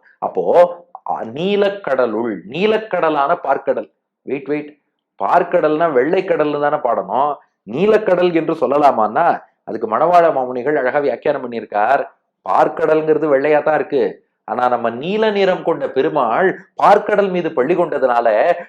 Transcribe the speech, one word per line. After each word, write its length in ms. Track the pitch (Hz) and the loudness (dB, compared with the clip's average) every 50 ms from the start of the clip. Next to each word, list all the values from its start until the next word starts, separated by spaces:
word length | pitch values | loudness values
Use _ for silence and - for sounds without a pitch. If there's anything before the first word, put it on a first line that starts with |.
| _ _ _ _ | _ _ _ _
அப்போ, 560 | - - - 92 85 95 131 170 175 175 - - - _ - - _ - | -8 -6 -4 -2 0 4 4 6 4 4 2 -4 -18 _ -20 -14 _ -8
அ, 140 | 156 - - | -8 -8 -8
நீலக்கடலுள், 1120 | 113 117 147 175 196 202 202 202 196 196 - - - 131 127 123 117 107 110 117 117 101 90 - 98 | -10 -8 -6 -2 0 0 2 0 0 -2 -4 -6 -2 0 0 0 0 -2 -2 -4 -4 -6 -8 -10 -10
நீலக்கடலான 880 | 135 170 202 214 214 220 220 - 185 175 160 160 151 143 139 147 175 - | -4 -2 0 0 0 0 -2 -4 -4 -2 0 0 0 0 0 0 0 -2
பார்க்கடல். 500 | - - 139 - - 139 120 - - - _ _ _ _ _ _ | -2 -2 -2 -2 -2 -2 -2 -2 -6 -10 _ _ _ _ _ _
வெயிட், 240 | _ - 135 139 135 | _ -8 -8 -6 -6
வெயிட், 320 | 135 147 151 151 147 - _ _ _ _ _ _ _ _ - 98 | -6 -6 -6 -6 -10 -16 _ _ _ _ _ _ _ _ -6 -2
பார்க்கடல்னா 600 | 104 147 180 185 175 180 175 156 151 151 156 170 165 | 2 2 2 2 2 0 0 2 2 2 0 0 2
வெள்ளைக்கடல்னு 680 | 143 123 131 160 185 190 185 170 165 151 147 147 147 147 | 2 2 2 2 0 -2 0 0 0 0 0 -2 -2 -2
தானே 160 | 147 143 151 | 0 0 0
பாடணும். 580 | 147 - 120 110 104 92 95 104 127 143 147 143 - - _ _ _ | 0 -2 -2 -2 -2 -4 -2 -2 -2 -2 -2 -4 -6 -12 _ _ _
நீலக்கடல் 720 | _ 95 113 147 196 214 214 208 220 190 180 180 180 180 160 | _ -10 -4 0 2 2 2 2 2 2 2 2 2 2 0
என்று 200 | 165 156 165 160 | 0 0 -2 -2
சொல்லலாமான்னா, 840 | - - 120 139 147 143 139 117 113 107 104 113 147 175 160 - - - _ _ _ _ | -2 0 0 2 4 4 4 4 2 0 0 0 0 0 0 0 -2 -6 _ _ _ _
அதுக்கு 220 | - 104 107 110 | -12 -8 -8 -4
மணவாள 460 | 107 110 120 156 170 180 175 170 160 | -2 0 0 2 4 4 6 4 4
மாமுனிகள் 440 | 143 131 127 127 127 123 120 147 156 | 2 0 -2 -4 -6 -4 -2 -2 0
அழகா 220 | 139 127 127 123 147 | 0 0 0 0 0
வியாக்கியானம் 440 | 143 135 120 117 - 156 147 135 | 0 -2 -2 -2 -2 -2 -2 -2
பண்ணியிருக்கார். 600 | 127 120 117 113 107 - 107 104 107 120 139 143 - - - _ _ _ _ _ - 95 | -6 -8 -8 -10 -8 -6 -2 0 2 2 2 0 0 -4 -14 _ _ _ _ _ -4 0
பார்க்கடல்ங்கிறது 800 | 95 127 160 151 - - 160 156 156 156 156 156 156 147 160 | 2 2 2 2 0 -2 0 0 2 2 2 2 0 0 2
வெள்ளையா 360 | 151 139 135 139 151 151 147 | 2 2 2 2 2 2 2
தான் 120 | - 156 156 | 2 0 0
இருக்கு, 480 | - - - 147 135 110 92 - - _ _ _ _ _ | -2 -2 -2 -2 0 0 -2 -4 -8 _ _ _ _ _
ஆனா 240 | 107 110 123 123 123 | -8 -2 0 0 0
நம்ம 220 | 123 117 117 113 | 0 0 -2 -4
நீல 400 | 117 123 143 180 208 214 220 220 | -4 -6 -6 -4 -2 0 0 0
நிறம் 320 | 202 202 190 185 180 - | 0 0 0 0 0 -2
கொண்ட 260 | - 175 160 127 131 - | -2 -4 -4 -4 -4 -4
பெருமாள் 680 | - 131 143 160 156 147 123 110 117 151 185 180 - - - _ _ - | -2 -2 -2 0 0 0 0 0 0 0 0 0 -2 -4 -10 _ _ 2
பார்க்கடல் 480 | 143 175 208 208 208 - 208 196 202 190 | 4 4 4 4 2 0 0 0 0 0
மீது 220 | 185 175 160 160 | -2 -2 -4 -2
பள்ளி 220 | - 123 123 147 180 | -2 -2 0 0 0
கொண்டதுனால 760 | - - - - 131 131 127 120 120 120 117 104 110 143 175 165 - - | 0 0 0 0 0 0 2 2 2 2 2 2 4 2 2 0 -2 -6